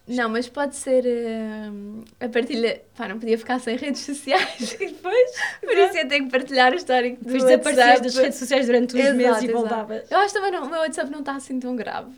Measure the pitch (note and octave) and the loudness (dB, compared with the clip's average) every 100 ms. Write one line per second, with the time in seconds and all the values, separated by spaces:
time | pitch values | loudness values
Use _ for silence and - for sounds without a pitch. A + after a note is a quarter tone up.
0 | - B3 A#3 A3 A#3 C#4+ C#4+ C#4+ C#4 B3+ | -8 -2 -2 -2 -6 -4 -6 -4 0 2
1 | B3 A#3+ A#3 A3+ A3 G#3+ G#3+ G#3 G3+ A3 | 2 0 -4 -6 -8 -10 -12 -12 -14 -14
2 | A3+ - B3 A#3 B3+ A#3 A3+ - - - | -18 -12 -6 -4 -2 -2 -2 -4 -10 -12
3 | G#3 A3 A3+ A3+ - B3+ A#3 B3 C#4+ - | -10 -6 -2 -2 -2 -4 -4 -4 -4 -6
4 | - C#4 - F#4 - - A#3 - F4+ D4+ | -8 -8 0 0 0 -6 -8 -8 -10 -8
5 | F4+ A4+ B4 - - - G#4 G4+ G4 F4+ | 0 2 2 0 -6 -6 0 4 4 2
6 | C4 C#4+ C4 B3+ C4+ C4 B3+ F4 - B3+ | 0 -2 0 -2 0 4 4 4 0 0
7 | A#3+ B3 A#3 C4 B3+ B3+ D4 B3+ A#3+ B3 | 0 -4 -4 2 4 4 4 6 8 6
8 | B3 B3+ C4 - B3 C4+ A#3+ A#3+ B3 B3 | 4 2 2 0 0 0 4 2 2 2
9 | C#4 B3+ B3 A3 A#3+ A#3 A3 A3+ G#3+ A3+ | 4 4 4 2 2 0 0 -2 -6 -8
10 | - F4 G4+ G4+ G4 F4+ C#4 E4 D#4+ E4 | -2 2 2 0 -2 -4 -4 -4 -4 -4
11 | C#4 D4+ C#4 C#4 C4 B3+ B3 B3 - - | -8 -8 -8 -8 -8 -8 -6 -6 -6 -10
12 | A3+ | -12